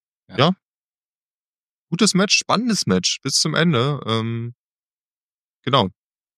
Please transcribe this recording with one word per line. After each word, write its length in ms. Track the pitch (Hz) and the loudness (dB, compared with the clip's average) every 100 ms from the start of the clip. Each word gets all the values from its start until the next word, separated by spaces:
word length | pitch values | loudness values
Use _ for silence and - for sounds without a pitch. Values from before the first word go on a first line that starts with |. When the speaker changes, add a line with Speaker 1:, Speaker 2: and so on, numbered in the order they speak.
| _ _ _ | _ _ _
Speaker 1:
Ja. 80 | - | 0
Speaker 2:
Ja. 140 | 156 185 _ _ _ _ _ _ _ _ _ _ _ _ - | 2 2 _ _ _ _ _ _ _ _ _ _ _ _ -10
Gutes 240 | 170 208 | 0 2
Match, 240 | 180 202 - | 2 2 0
spannendes 480 | - 160 247 202 - | 0 -2 0 -2 0
Match 340 | - - - | 0 0 -4
bis 120 | 135 | -4
zum 200 | - 160 147 | -2 0 2
Ende. 440 | 170 123 135 143 107 | 2 2 0 -2 -4
Ähm, 480 | 113 113 117 120 - _ _ _ _ _ _ _ _ _ _ | -4 -2 -6 -8 -14 _ _ _ _ _ _ _ _ _ _
genau. 260 | 131 135 95 | 0 0 0
<laughs> 60 | _ _ _ _ | _ _ _ _